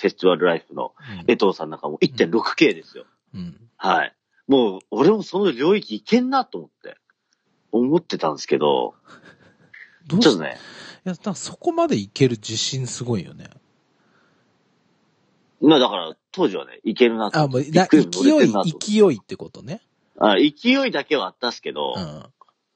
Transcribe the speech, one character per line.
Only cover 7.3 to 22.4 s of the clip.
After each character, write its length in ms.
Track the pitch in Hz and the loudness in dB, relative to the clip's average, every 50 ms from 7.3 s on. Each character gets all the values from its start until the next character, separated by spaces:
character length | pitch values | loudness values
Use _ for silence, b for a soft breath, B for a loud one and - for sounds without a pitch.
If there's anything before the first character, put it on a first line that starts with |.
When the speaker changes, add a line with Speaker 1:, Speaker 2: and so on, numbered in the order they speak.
| _ _ _ _ _ _ _ _ | _ _ _ _ _ _ _ _
Speaker 1:
思 240 | - 117 123 135 160 | -2 0 2 2 0
っ 40 | 175 | 0
て 160 | - - - - | 0 -4 -6 -4
た 120 | - - | -4 -4
ん 60 | 71 | -4
で 60 | - | -6
す 40 | - | -4
け 120 | - - 65 | -2 -2 0
ど、 360 | 73 73 69 62 58 50 - _ b b b b b b b b b b b b b _ - - - - _ _ _ | 2 0 0 0 -2 -6 -8 _ b b b b b b b b b b b b b _ -20 -20 -20 -20 _ _ _
Speaker 2:
ど 120 | 143 156 208 | -2 0 4
う 40 | |
し- 0 | 240 | 4
Speaker 1:
ち 40 | - | 4
ょ 40 | |
っ 20 | 107 | 4
と 60 | 82 | 2
ね。 160 | 76 67 60 B B B B B B B B B _ | -2 -8 -10 B B B B B B B B B _
Speaker 2:
い 20 | 185 | -12
や、 60 | 175 | -12
だ 40 | - | -8
か 120 | - 214 | -8 -8
ら 40 | 165 | -8
そ 220 | - - - - | -8 -10 -14 -14
こ 160 | - - 349 | -6 -4 -2
ま 160 | 339 339 339 302 | 0 0 0 0
で 80 | 226 | 0
い 120 | 110 98 98 | -2 -2 -6
け 200 | _ - 139 123 | _ 2 2 2
る 40 | 120 | 2
自 220 | 104 - - 113 113 | -4 -8 -10 -8 -6
信 280 | - - 139 131 127 | -6 -6 -6 -6 -8
す 180 | 117 - - 120 | -8 -10 -10 -6
ご 120 | 123 117 | -4 -4
い 80 | 95 76 | -6 -6
よ 80 | - | -10
ね。 160 | - - - - - _ _ _ _ _ _ _ _ _ _ _ _ _ _ _ _ _ _ _ _ _ _ _ _ _ _ _ _ _ _ _ _ _ _ _ _ _ _ _ _ _ | -16 -20 -20 -20 -20 _ _ _ _ _ _ _ _ _ _ _ _ _ _ _ _ _ _ _ _ _ _ _ _ _ _ _ _ _ _ _ _ _ _ _ _ _ _ _ _ _
Speaker 1:
ま 160 | - 147 160 | 6 6 6
あ、 20 | 131 | 6
だ 100 | 127 117 | 4 2
か 80 | 104 | 0
ら、 180 | 92 82 80 - _ _ _ | -6 -8 -10 -14 _ _ _
当 160 | - 190 170 117 | -4 -2 -2 -2
時 80 | 92 | -2
は 100 | 73 67 | -4 -10
ね、 140 | 64 58 - - | -12 -18 -8 -6
い 100 | 110 101 | -6 2
け 140 | - 123 117 | 2 2 2
る 80 | 113 | 4
な 140 | 113 107 101 | 0 -4 -2
と。 100 | - 156 | 0 -2
Speaker 2:
あ、 80 | 151 139 | -2 0
も 100 | 127 127 | -2 -4
う、 20 | |
Speaker 1:
ビ 80 | 147 147 | -4 0
ッ 180 | 156 175 185 - | 2 2 4 6
グ 100 | - 151 | 4 4
ウ 20 | |
ェ 40 | 127 | 4
ー 20 | |
ブ 40 | - | 2
乗 280 | 175 185 262 285 311 294 | -2 2 4 4 6 6
れ 20 | |
て 60 | 240 | 4
る 60 | - | 4
な 100 | 208 196 | 2 0
と。 60 | 185 170 | -2 -2
Speaker 2:
な、 60 | 151 - | -4 -6
勢 140 | - 208 208 | -6 -2 4
い、 40 | 214 | 4
勢 140 | 208 180 127 | 4 4 4
い 20 | |
っ 40 | 98 - | -2 -8
て 120 | - - | -16 -14
こ 140 | - 82 - | -14 -14 -16
と 120 | - - | -18 -18
ね。 180 | 87 127 180 - _ _ _ _ _ _ _ - | -14 -14 -14 -14 _ _ _ _ _ _ _ 2
Speaker 1:
あ、 180 | - 107 196 | 2 4 4
勢 500 | 185 147 151 151 - - 240 269 277 269 | 4 2 2 0 -2 0 0 0 2 0
い 40 | 233 | -2
だ 140 | 170 147 131 | -4 -6 -4
け 120 | - 151 | -2 -2
は 100 | 127 95 | -2 -2
あ 40 | 92 | -6
っ 60 | - _ | -8 _
た 100 | 123 120 | -8 -8
っ 40 | |
す 100 | - - | -8 -8
け 100 | - 78 | -12 -10
ど、 220 | 65 76 73 65 60 | -8 -6 -6 -6 -6
Speaker 2:
う 40 | 98 | -8
ん。 220 | 87 76 73 64 - - _ _ | -10 -10 -12 -16 -20 -20 _ _